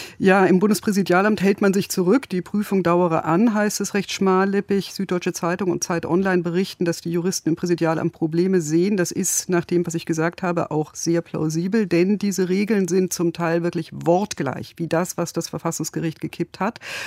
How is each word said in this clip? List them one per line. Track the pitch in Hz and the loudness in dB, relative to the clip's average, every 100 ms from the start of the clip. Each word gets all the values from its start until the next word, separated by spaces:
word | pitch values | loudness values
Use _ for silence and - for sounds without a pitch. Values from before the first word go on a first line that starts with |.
| - - | -14 0
Ja, | 190 196 | 4 6
im | 190 185 | 6 6
Bundespräsidialamt | 208 214 220 196 180 175 208 214 | 4 2 0 0 4 4 4 2
hält | 190 208 | 2 2
man | 202 | 2
sich | 196 - | 2 0
zurück. | - 180 269 - | 0 2 2 0
Die | 180 | -6
Prüfung | - 208 208 196 | -4 -4 0 0
dauere | 170 175 180 160 | 2 2 2 0
an, | - 170 233 | 2 2 4
heißt | 214 208 - | 2 0 -2
es | 202 | -2
recht | 202 - | -2 -4
schmallippig. | - 190 185 196 196 - 196 - | -2 2 2 2 0 0 -2 -2
Süddeutsche | - 190 180 180 | -8 -4 -2 -4
Zeitung | - 170 180 185 | -4 -4 -2 -2
und | - | -2
Zeit | - 170 | -2 -4
Online | - 175 190 180 | 0 0 2 0
berichten, | 170 175 196 - | 0 -2 -2 -2
dass | 170 165 | -2 -2
die | 170 | -2
Juristen | 170 180 - 160 | -2 -2 -2 -2
im | |
Präsidialamt | 165 175 170 160 160 175 | -2 0 0 0 0 -2
Probleme | - 160 165 185 190 | -2 -2 0 2 2
sehen. | 151 165 190 202 | 2 2 2 2
Das | 170 | 0
ist, | - 180 - - | -2 -2 -4 0
nach | 175 | -2
dem, | - 175 170 | 0 0 0
was | |
ich | 165 | -4
gesagt | - 160 165 - | -4 -2 -2 -2
habe, | 180 170 - | -4 -2 -2
auch | 151 151 - | -4 -4 -6
sehr | 165 170 | -2 -2
plausibel, | - - 156 156 185 220 190 | -2 -4 -2 -2 0 0 2
denn | 170 185 202 | 2 2 2
diese | 202 190 185 | 0 0 0
Regeln | 190 208 208 175 | 0 2 0 2
sind | 185 185 | 2 0
zum | - 170 | 0 -2
Teil | 165 170 170 | 0 0 0
wirklich | 170 170 - | 0 -4 -6
wortgleich | 139 147 180 208 - 139 - 110 - | -2 2 2 2 -4 -4 -4 -10 -8
wie | 165 | -2
das, | 165 180 - | 0 0 -4
was | 170 | -6
das | 165 - | -6 -8
Verfassungsgericht | 160 165 - 165 160 160 - | -6 -6 -6 -6 -4 -6 -6
gekippt | 156 - 170 - | -10 -6 -8 -4
hat. | 196 - - - | -6 -6 -12 -12